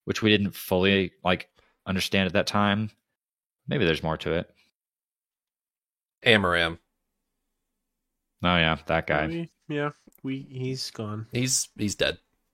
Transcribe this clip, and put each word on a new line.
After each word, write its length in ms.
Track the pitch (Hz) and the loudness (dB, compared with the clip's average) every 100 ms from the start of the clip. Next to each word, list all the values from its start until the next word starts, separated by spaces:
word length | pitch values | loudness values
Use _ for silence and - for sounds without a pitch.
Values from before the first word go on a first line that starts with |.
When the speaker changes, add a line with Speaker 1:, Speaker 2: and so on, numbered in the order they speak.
Speaker 1:
which 180 | - - | -8 0
we 80 | 110 | 4
didn't 220 | 104 101 | 4 2
fully, 640 | - - 92 95 98 90 - | -6 -2 2 4 4 0 -2
like, 260 | 90 90 - _ _ _ - | -2 -2 -4 _ _ _ -6
understand 420 | 92 - 98 95 | -4 0 0 2
at 60 | |
that 120 | 95 90 | 0 0
time. 440 | 104 101 101 107 - _ _ _ _ _ _ - | 0 0 0 -4 -10 _ _ _ _ _ _ -6
Maybe 180 | 147 87 | 0 2
there's 180 | 78 | 2
more 140 | 80 78 | -2 -4
to 160 | 76 | -2
it. 200 | 82 - _ _ _ _ _ _ _ _ _ _ _ _ _ _ _ _ _ 123 | -4 -4 _ _ _ _ _ _ _ _ _ _ _ _ _ _ _ _ _ 4
Speaker 2:
Amaram. 520 | 107 92 85 82 85 _ _ _ _ _ _ _ _ _ _ _ _ _ _ _ _ | 4 4 2 0 -4 _ _ _ _ _ _ _ _ _ _ _ _ _ _ _ _
Speaker 1:
Oh, 140 | 87 87 | 2 4
yeah, 200 | 80 78 - | 4 0 0
that 200 | 80 - | -2 0
guy. 200 | 76 156 | 0 0
Speaker 3:
We, 220 | 165 165 _ - | -4 -8 _ -8
yeah, 220 | 147 147 - _ _ | -6 -6 -8 _ _
we, 200 | 135 135 135 | -10 -10 -10
he's 400 | 131 127 131 - | -8 -6 -6 -8
gone. 360 | - 107 107 110 | -8 -8 -8 -6
Speaker 2:
He's, 380 | 120 131 - - - | -4 0 -2 -4 -4
he's 180 | 104 - | -4 0
dead. 220 | 67 - _ _ _ | -2 -2 _ _ _